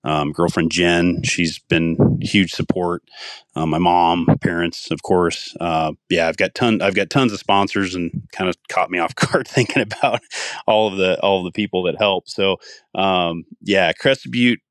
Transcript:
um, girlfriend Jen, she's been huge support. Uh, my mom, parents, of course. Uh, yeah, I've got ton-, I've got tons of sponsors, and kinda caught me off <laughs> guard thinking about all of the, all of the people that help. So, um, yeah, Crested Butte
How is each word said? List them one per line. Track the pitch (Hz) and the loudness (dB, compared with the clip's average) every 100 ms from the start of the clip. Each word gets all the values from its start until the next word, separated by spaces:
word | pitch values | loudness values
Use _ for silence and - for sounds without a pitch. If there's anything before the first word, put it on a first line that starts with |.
um, | - 76 73 | -2 -2 -2
girlfriend | 73 85 - 82 | 0 0 2 0
Jen, | 87 85 85 87 82 | 2 2 4 2 0
she's | - - 82 - | -2 -2 -2 -4
been | _ 82 82 82 - - | _ 0 0 2 2 2
huge | - 104 90 | 0 2 0
support. | - 80 95 87 87 _ - - - _ | -2 -4 -2 -2 -4 _ -20 -18 -18 _
Uh, | - | -4
my | 80 78 | -2 2
mom, | 90 87 85 87 - - | 4 4 4 2 2 2
parents, | 90 85 85 - - | 0 -2 -4 -6 -8
of | 80 | -8
course. | - 90 85 - - - | 0 2 2 -2 -12 -8
Uh, | 85 80 80 73 _ | -2 0 -2 -6 _
yeah, | 87 82 | 0 0
I've | 80 | 0
got | 92 | -4
ton-, | - 120 107 | 0 0 2
I've | 92 | 0
got | 95 92 | 0 0
tons | 143 127 | 0 0
of | 101 | -2
sponsors, | - 98 98 101 95 | 0 2 2 -2 -4
and | 90 85 - - | -4 -6 -8 -12
kinda | - 92 85 - | -4 -4 -4 -4
caught | - 80 | -4 -2
me | 90 | -2
off | 85 | -4
<laughs> | - - | -2 -2
guard | 170 - | -2 0
thinking | - 117 139 | -2 0 -2
about | 110 - 135 117 _ - - - - | -2 -2 0 -2 _ -10 -10 -6 2
all | 110 110 | 2 2
of | 95 | 2
the, | 92 90 | 0 2
all | 98 95 | 2 2
of | |
the | 90 | 0
people | - 104 92 | -4 -2 0
that | 90 - | -2 0
help. | 104 95 - | 0 0 -4
So, | - 98 92 - - _ | -2 0 0 -6 -20 _
um, | - 98 92 85 85 82 - | -2 0 2 0 -4 -10 -12
yeah, | - 98 85 | 0 2 2
Crested | - 139 135 - | 2 0 0 -2
Butte | 120 120 110 _ | 0 0 0 _